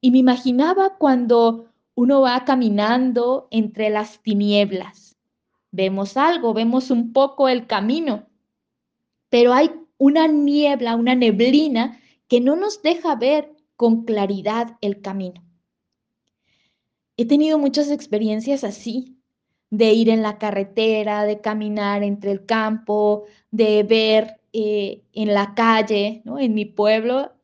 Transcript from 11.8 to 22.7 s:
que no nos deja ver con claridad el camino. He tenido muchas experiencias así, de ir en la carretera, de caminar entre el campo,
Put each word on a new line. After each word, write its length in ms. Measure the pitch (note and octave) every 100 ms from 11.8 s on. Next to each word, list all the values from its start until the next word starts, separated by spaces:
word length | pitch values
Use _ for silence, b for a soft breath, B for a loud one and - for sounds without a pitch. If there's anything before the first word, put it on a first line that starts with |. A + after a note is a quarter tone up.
| B3+ B B B _
que 120 | A#3+
no 160 | B3 D#4
nos 260 | G4+ G#4
deja 340 | D4+ E4+ E4 C4+
ver 380 | B3 D4+ D4 _ _ _
con 300 | A#3 A3+ A3+
claridad 720 | G#3+ G3 G3 G3+ A3+ A#3 -
el 200 | G#3 G3+
camino. 420 | G3 G3 F#3 F3+ _ _ _ _ _ _ _ _ _ _ _ _ _ _ _ _ _ -
He 80 | A#3
tenido 340 | C#4+ D#4 D#4
muchas 320 | C#4 C#4 C#4+
experiencias 720 | D4 - G#3 G#3+ G#3+ A3+ C#4
así, 540 | G3+ G3+ A#3+ A#3 B3+ _ _ _ _ _ _
de 240 | G#3+ A3+
ir 160 | A3 A3+
en 120 | A3
la 160 | A3 G#3
carretera, 880 | G#3+ G3+ G3 A3+ A3 A3 G#3 G#3 G#3
de 160 | G#3
caminar 600 | G#3+ G#3+ G#3+ G#3 G3+ G3+
entre 280 | G#3 G3+ G3
el 140 | G3 G3
campo, 800 | A3 A3